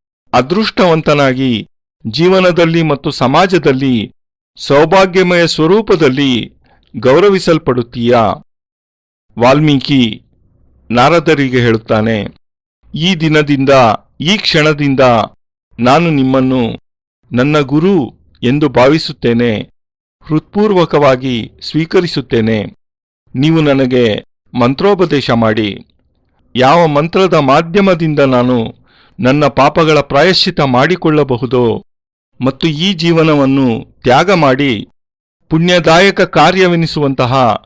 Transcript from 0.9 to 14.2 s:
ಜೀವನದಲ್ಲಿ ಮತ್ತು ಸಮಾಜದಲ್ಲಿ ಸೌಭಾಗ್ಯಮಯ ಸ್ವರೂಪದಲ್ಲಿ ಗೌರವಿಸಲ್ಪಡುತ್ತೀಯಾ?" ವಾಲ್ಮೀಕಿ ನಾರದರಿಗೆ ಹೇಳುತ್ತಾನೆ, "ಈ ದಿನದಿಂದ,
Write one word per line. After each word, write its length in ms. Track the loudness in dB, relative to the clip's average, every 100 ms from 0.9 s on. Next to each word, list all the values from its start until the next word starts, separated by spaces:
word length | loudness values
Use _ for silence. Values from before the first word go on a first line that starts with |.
| 0 0 0 0 0 -2 -4 -8 _ _ _ -10
ಜೀವನದಲ್ಲಿ 760 | -2 0 2 2 2 0 0
ಮತ್ತು 280 | -2 -2 -6
ಸಮಾಜದಲ್ಲಿ 1040 | -4 0 0 2 0 0 0 0 -2 -4 _ _ _ _ -14
ಸೌಭಾಗ್ಯಮಯ 880 | 0 2 4 2 2 0 0 0 0
ಸ್ವರೂಪದಲ್ಲಿ 1040 | 0 0 0 0 0 0 0 -2 -2 -6 _ _ _ _ -4
ಗೌರವಿಸಲ್ಪಡುತ್ತೀಯಾ?" 1200 | 0 2 2 2 0 0 0 -4 -6 -4 0 2 0 -4 -12 _ _ _ _ _ _ _ _ 0
ವಾಲ್ಮೀಕಿ 840 | 2 4 2 0 0 0 0 -4 _ _ _ _ _ _ -4
ನಾರದರಿಗೆ 680 | 0 2 2 0 -2 0 0
ಹೇಳುತ್ತಾನೆ, 680 | 0 -2 -2 -2 -2 -4 -8 -14 _ _ _ _ _
"ಈ 200 | -6 -4
ದಿನದಿಂದ, 560 | -2 0 0 0 0 2 4 4 0 _ -8